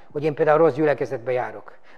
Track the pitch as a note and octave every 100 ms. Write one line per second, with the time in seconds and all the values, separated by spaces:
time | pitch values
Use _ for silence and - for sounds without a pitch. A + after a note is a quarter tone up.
0 | - D3 D3+ C#3+ D#3 D3+ D#3+ C3 D3+ C#3
1 | C3 C3 B2 B2 A2+ G2+ - - -